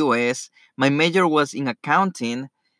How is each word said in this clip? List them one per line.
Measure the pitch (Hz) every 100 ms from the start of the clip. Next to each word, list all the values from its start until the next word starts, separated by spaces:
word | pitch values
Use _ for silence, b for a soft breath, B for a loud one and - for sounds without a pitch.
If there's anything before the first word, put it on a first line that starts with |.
U | 151
S. | 117 120 127 - b b -
My | 135
major | 143 170 180 180
was | 151 147
in | - 135
accounting, | 113 - 160 190 - 117 120 135 _ _ _